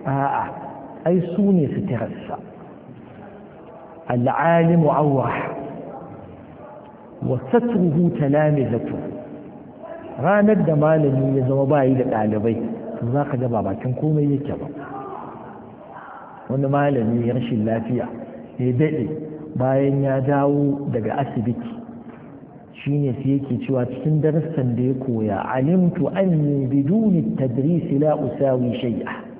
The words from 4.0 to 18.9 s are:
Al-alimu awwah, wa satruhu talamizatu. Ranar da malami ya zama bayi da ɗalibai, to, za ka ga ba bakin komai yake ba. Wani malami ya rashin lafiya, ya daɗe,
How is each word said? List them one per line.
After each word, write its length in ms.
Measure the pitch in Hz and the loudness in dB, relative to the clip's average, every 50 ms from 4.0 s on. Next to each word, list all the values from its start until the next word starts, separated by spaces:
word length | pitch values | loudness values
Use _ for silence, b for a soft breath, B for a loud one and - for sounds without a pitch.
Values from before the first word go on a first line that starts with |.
| - - | -8 -4
Al-alimu 840 | 123 123 120 131 - - 147 165 170 170 170 165 170 170 156 147 | -2 0 0 0 0 2 4 4 6 6 6 6 6 6 6 6
awwah, 420 | 131 135 151 147 139 131 120 117 - - - - - - - - - - - - - - - - - - - - - - - - - - - - - - - - - - - - - - | 4 4 4 4 4 2 2 0 -2 -2 -4 -6 -6 -8 -10 -10 -12 -12 -12 -14 -14 -14 -14 -16 -16 -18 -18 -18 -18 -20 -20 -20 -20 -20 -18 -18 -18 -18 -18 -20 -20 -20 -20 -20 -12 -6
wa 180 | - 123 127 123 - - | -2 -2 -2 -2 -2 2
satruhu 580 | - 240 233 240 233 196 180 175 143 160 175 170 - - | 2 2 4 4 2 4 4 4 4 4 4 4 4 2
talamizatu. 760 | 147 139 143 151 151 151 147 143 131 113 113 117 - - - - - - - - - - - - - - - - - - - - - - - - - - - - | 2 4 4 4 6 4 4 4 2 2 0 -2 -2 -4 -6 -6 -8 -8 -10 -10 -12 -14 -16 -16 -16 -16 -18 -18 -18 -20 -18 -18 -16 -14 -14 -14 -14 -14 -8 -2
Ranar 440 | 123 170 202 208 208 208 214 190 165 | 2 4 4 6 6 6 6 4 4
da 100 | 151 160 | 4 4
malami 600 | 147 151 156 160 160 151 139 135 135 135 139 135 135 | 4 4 4 4 4 4 4 2 2 2 2 2 2
ya 100 | 131 123 | 2 2
zama 180 | 135 135 139 | 2 2 4
bayi 300 | 135 156 147 135 131 131 | 4 4 4 6 4 4
da 80 | 127 123 | 4 2
ɗalibai, 520 | 117 110 110 107 107 107 107 104 113 110 - - - - - - - - - | 0 0 0 0 2 0 2 2 0 0 0 -2 -6 -6 -8 -8 -10 -8 -4
to, 120 | 117 117 123 | -2 0 0
za 100 | 143 143 | 0 0
ka 120 | 143 139 123 | 0 -2 -2
ga 100 | 127 123 | -2 0
ba 140 | 117 107 | 0 0
bakin 320 | 95 95 95 - - 127 123 | 0 -2 -4 -4 -4 -4 -2
komai 300 | - - 156 156 151 147 | 0 0 2 2 2 2
yake 260 | 143 143 135 147 - - - | 2 2 0 -2 -4 -6 -6
ba. 80 | - 147 - - - - - - 403 392 381 - - 381 381 381 - - - - - - - - - - - - - - - - - - - - - - | -6 -10 -10 -10 -12 -10 -10 -10 -10 -10 -12 -12 -12 -14 -14 -14 -16 -16 -16 -16 -18 -18 -18 -20 -18 -18 -18 -16 -16 -16 -18 -18 -18 -18 -18 -18 -8 -4
Wani 180 | 123 135 139 135 | -2 0 0 2
malami 600 | 139 143 147 147 139 127 110 110 117 120 117 117 | 2 2 4 4 2 2 2 2 2 2 0 0
ya 60 | 117 | 0
rashin 300 | 131 117 117 117 110 107 | -2 -2 0 0 0 0
lafiya, 420 | 110 110 113 113 - 127 120 - - - - - - - - - - - - | 0 0 -2 -2 -2 -2 -2 -4 -6 -8 -12 -12 -12 -14 -16 -16 -18 -8 -2
ya 140 | 127 127 123 | 0 0 2
daɗe, 340 | 117 156 156 | 2 2 2